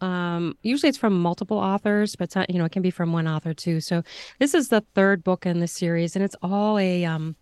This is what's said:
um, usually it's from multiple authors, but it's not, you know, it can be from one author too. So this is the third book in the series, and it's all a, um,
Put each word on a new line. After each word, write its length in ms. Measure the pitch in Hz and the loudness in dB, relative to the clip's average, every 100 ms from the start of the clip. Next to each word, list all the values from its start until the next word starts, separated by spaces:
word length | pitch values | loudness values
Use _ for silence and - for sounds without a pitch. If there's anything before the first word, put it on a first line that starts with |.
um, 560 | 185 180 175 170 170 - | -4 -2 -2 -2 -4 -4
usually 260 | 226 277 311 | -4 2 2
it's 100 | 262 | 2
from 220 | 220 185 | 2 2
multiple 380 | 170 180 185 208 | 2 -2 -4 -2
authors, 580 | 190 202 208 208 208 - | 0 0 2 2 0 -2
but 80 | |
it's 120 | 175 190 | -4 -2
not, 140 | - | -2
you 80 | 180 | 0
know, 60 | |
it 80 | 165 | 0
can 100 | 196 | 0
be 80 | 180 | -2
from 220 | - 170 | 0 -2
one 140 | 165 160 | 0 0
author 280 | 156 165 | -2 -4
too. 260 | 160 175 160 | -6 -2 -2
So 220 | - 170 - - - - | 0 -2 -2 -12 -16 -2
this 160 | 277 | 2
is 140 | 349 262 | 2 2
the 160 | 220 - | 0 0
third 300 | - 196 196 | 2 4 2
book 220 | 185 185 180 | 0 0 0
in 140 | 170 | 0
the 60 | 170 | -2
series, 460 | - 170 170 170 190 | -2 -2 0 0 0
and 80 | |
it's 120 | 196 - | -2 -2
all 360 | 180 202 208 208 | -2 0 2 2
a, 260 | 185 180 | 2 2
um, 320 | 170 160 160 - | 0 -2 -4 -8